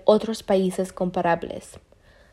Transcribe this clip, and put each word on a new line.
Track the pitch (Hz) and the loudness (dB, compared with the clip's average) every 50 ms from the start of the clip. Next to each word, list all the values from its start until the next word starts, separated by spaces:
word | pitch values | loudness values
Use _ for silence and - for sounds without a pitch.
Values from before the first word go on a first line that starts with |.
| - | 4
otros | - 214 214 - 226 220 - - | 4 4 4 2 -2 -6 -8 -2
países | - 202 190 190 185 185 - 185 185 - | 0 0 2 2 0 -2 -4 -6 -6 -6
comparables. | - 185 180 180 180 170 170 170 170 - - - - - - - - - _ _ _ _ - _ _ - _ | -6 -6 -4 -2 -2 0 0 0 0 -2 -8 -10 -12 -14 -18 -20 -20 -20 _ _ _ _ -20 _ _ -20 _